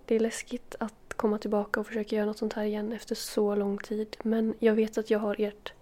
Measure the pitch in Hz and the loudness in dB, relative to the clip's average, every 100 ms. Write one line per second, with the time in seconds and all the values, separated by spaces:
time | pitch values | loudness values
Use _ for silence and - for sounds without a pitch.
0 | - 226 226 - - 247 - - 214 - | 0 2 2 -2 -8 -10 -8 -8 -8 -8
1 | - - 220 208 208 208 202 - 208 226 | -14 -2 0 2 0 0 2 0 0 -4
2 | 214 214 208 214 214 220 214 208 214 220 | 0 0 0 0 -2 0 -2 -2 -4 -6
3 | - 220 - - 208 202 202 202 - 214 | -6 -6 -4 0 2 2 0 -2 -4 -4
4 | 214 - 220 226 220 - 226 214 220 226 | -4 -4 0 2 2 2 4 4 2 0
5 | 214 214 208 202 208 208 - - | 0 2 2 0 -2 -4 -12 -14